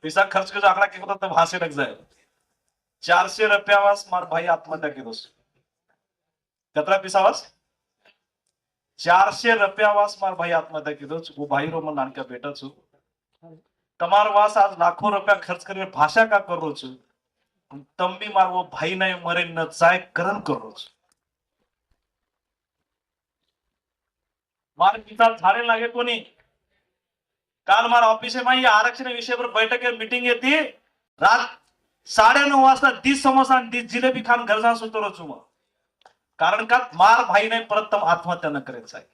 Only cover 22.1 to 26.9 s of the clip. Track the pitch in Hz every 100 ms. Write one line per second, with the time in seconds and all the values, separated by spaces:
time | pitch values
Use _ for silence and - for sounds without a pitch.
22.1 | _ _ _ _ _ _ _ _ _ _
23.1 | _ _ _ _ _ _ _ _ _ _
24.1 | _ _ _ _ _ _ _ 180 220 -
25.1 | 214 233 226 180 220 240 226 240 240 247
26.1 | 233 - _ _ _ _ _ _